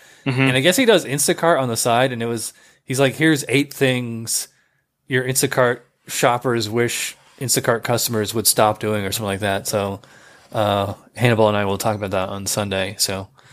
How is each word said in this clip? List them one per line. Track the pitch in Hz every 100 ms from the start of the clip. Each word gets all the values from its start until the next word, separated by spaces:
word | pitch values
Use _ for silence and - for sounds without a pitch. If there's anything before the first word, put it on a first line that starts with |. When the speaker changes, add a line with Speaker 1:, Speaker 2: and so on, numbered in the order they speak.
| - - -
Speaker 1:
Mm-hmm. | 127
Speaker 2:
And | 135 131
I |
guess | 160 185
he | 233
does | 190 113
Instacart | 143 - 170 165 156
on | 127
the | 113
side. | 127 117 131
And | 120
it | 117
was, | 117 - - _ _ -
he's | 131
like, | 135 135
"Here's | 160 147 -
eight | 135 143
things | - 135 123 120 113 113 - - _ _ _ _ _ -
your | 131
Instacart | 127 131 131 - 123 123 _ _ -
shoppers | - 135 120 131 117 104
wish | 117 120 - - - _ -
Instacart | 123 135 127 113
customers | - 117 - 110 101 110
would | 101
stop | - 107 107
doing," | 107 107
or | 98
something | 104 104
like | 98
that. | 101 98 -
So, | 104 98 98 - - - - _
uh, | 117 104 101 101 95 - -
Hannibal | 123 110 107
and | 104
I | 101
will | 98
talk | 113 101
about | 101
that | 95 95
on | 98 98
Sunday. | - 101 95 95 101
So | - 95 98 _ _